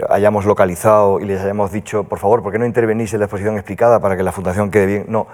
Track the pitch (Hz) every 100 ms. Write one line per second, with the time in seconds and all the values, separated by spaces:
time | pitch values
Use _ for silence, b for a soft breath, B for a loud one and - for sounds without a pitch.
0 | - 98 104 107 98 101 95 87 113 107
1 | 101 95 98 95 98 104 101 104 - 107
2 | 98 104 101 120 101 101 120 120 113 110
3 | 113 107 101 104 104 110 - 95 117 113
4 | 98 95 95 92 92 92 104 104 98 101
5 | - 110 101